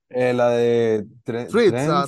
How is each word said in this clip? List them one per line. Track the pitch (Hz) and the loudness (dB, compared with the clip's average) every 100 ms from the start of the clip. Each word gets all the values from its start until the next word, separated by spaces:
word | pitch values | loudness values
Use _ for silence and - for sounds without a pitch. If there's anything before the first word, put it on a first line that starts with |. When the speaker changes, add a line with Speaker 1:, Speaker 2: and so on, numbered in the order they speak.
| _ | _
Speaker 1:
Eh, | 123 127 | -2 -2
la | 123 120 | 2 0
de | 120 120 117 113 110 101 - | 2 2 2 0 -2 -4 -14
Tre-, | - 117 123 | -8 -8 -4
Speaker 2:
Threads, | 220 220 120 147 | 0 2 2 0
ah, | 147 | -2